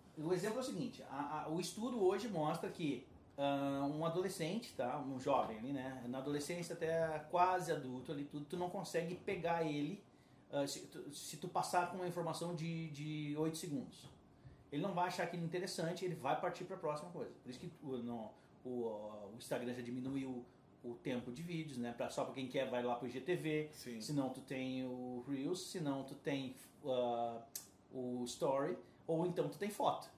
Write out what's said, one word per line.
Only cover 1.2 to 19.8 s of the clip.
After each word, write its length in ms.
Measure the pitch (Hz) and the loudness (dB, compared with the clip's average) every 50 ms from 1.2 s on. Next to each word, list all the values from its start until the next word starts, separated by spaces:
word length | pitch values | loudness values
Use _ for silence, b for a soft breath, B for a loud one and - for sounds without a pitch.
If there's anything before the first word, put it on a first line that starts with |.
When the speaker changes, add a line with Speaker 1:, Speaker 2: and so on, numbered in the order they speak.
| 143 147 156 151 151 | -2 -2 -2 -2 -2
Speaker 1:
a, 20 | 156 | -2
o 100 | 160 180 | -2 -2
estudo 420 | 175 - - 214 220 254 247 226 | -2 -2 -4 -2 -2 0 4 6
hoje 280 | 190 180 202 202 247 226 | 6 6 6 6 0 0
mostra 420 | 185 160 151 156 170 - - 185 | 2 2 2 2 2 2 -2 -4
que, 340 | - - 170 143 127 - - - - - - - - | -2 0 2 2 2 0 -4 -12 -18 -20 -20 -10 -2
ah, 480 | - 139 139 139 139 139 139 139 139 143 143 | 2 4 4 4 4 4 2 2 2 2 2
um 140 | 151 151 165 | 2 2 2
adolescente, 680 | 165 165 185 190 190 - - 156 160 196 233 - - - | 2 2 2 0 0 0 0 0 0 0 -2 -2 -4 -4
tá? 200 | - 123 123 139 151 | -2 0 0 0 -2
Um 180 | 135 135 135 127 | -2 -2 -4 0
jovem 400 | - 147 135 120 110 113 110 107 | 4 6 6 6 6 2 -2 -4
ali, 140 | 113 139 | -4 -2
né? 320 | 143 131 127 135 131 127 117 | -2 -2 -2 -4 -6 -6 -6
Na 120 | 120 127 135 | -4 -4 -2
adolescência 560 | 135 147 143 143 143 - 170 175 170 170 165 | 0 0 0 0 0 -2 -2 -2 -2 -4 -4
até 440 | 165 165 160 165 165 160 160 156 151 151 - | -2 0 2 4 4 4 2 0 -2 -4 2
quase 400 | 175 175 180 185 185 180 160 165 | 6 8 8 8 8 4 4 2
adulto 400 | 156 143 131 127 123 127 123 165 | 0 0 0 -4 -6 -6 -4 -4
ali, 120 | 151 143 143 | -4 -4 -4
tudo, 180 | - - 147 147 | -4 -6 -8 -6
tu 120 | - 180 | -4 -2
não 140 | 175 180 185 | -2 0 0
consegue 460 | 208 196 170 - - 165 165 170 175 | 0 -2 -4 0 0 0 0 0 -4
pegar 480 | - - 202 190 175 165 170 170 170 165 | -4 -2 -2 -2 0 2 2 4 4 4
ele, 360 | 151 147 147 147 156 202 - - B B B B B B B B - | 2 2 2 0 0 -2 -6 -10 B B B B B B B B -2
ah, 120 | - 143 139 - | 2 2 2 2
se 140 | - - | 0 -6
tu, 300 | - - - - - 147 | -8 -10 -10 -10 -10 -8
se 240 | - - - - - - | -8 -8 -8 -8 -8 -6
tu 100 | - 170 | -6 0
passar 420 | - 180 - - - 175 175 175 | 2 2 2 6 4 4 4 4
com 60 | - | 0
uma 100 | 185 180 | -2 -2
informação 480 | 175 170 175 165 160 160 - 170 175 175 | 0 0 0 0 0 0 -2 -2 -2 -2
de, 360 | 151 160 165 165 165 165 156 | 0 0 0 0 -2 -2 -4
de 460 | 143 139 151 151 156 151 147 147 147 | -4 -4 -4 -4 -2 -2 -2 0 2
oito 220 | 147 160 165 160 - | 2 2 2 2 -2
segundos. 500 | - 160 143 127 101 - - - - - - - - - B B B B B B B B | -4 -2 -2 -2 -4 -4 -12 -16 -18 -18 -18 -20 -20 -20 B B B B B B B B
Ele 100 | 143 147 | -2 0
não 120 | 185 196 175 | 0 2 2
vai 140 | 175 175 180 | 2 2 2
achar 160 | - - 170 | 2 0 0
aquilo 200 | 170 - 170 165 | 0 0 -2 -2
interessante, 600 | 160 180 175 190 180 - - 165 165 185 180 190 | 0 0 0 -2 0 -2 0 0 0 0 0 0
ele 100 | 180 156 | -2 -2
vai 260 | 127 123 143 151 - | 0 2 2 2 4
partir 220 | 185 175 175 - | 2 0 0 -2
pra 140 | - - 190 | -6 -6 -6
próxima 340 | 180 170 151 147 - - 175 | -2 0 0 0 0 -4 -6
coisa. 220 | 170 151 117 - - - | -6 -6 -6 -6 -8 -12
Por 80 | - 123 | -12 -10
isso 80 | 123 - | -10 -8
que 140 | 175 160 - - | -8 -10 -10 -8
o, 140 | - 135 131 | -6 -4 -4
no, 340 | 120 117 120 120 113 107 104 - B B B B B - | -2 -2 -2 -4 -4 -6 -8 -12 B B B B B -6
o, 60 | 127 123 120 117 113 107 104 107 107 107 104 101 98 | -4 -2 0 0 0 -2 -2 -6 -8 -8 -10 -10 -10
o 20 | 110 | -12
Instagram 380 | 123 - - 147 120 120 123 123 | -10 -4 -2 -2 -2 0 -2 -4
já 80 | 123 | -4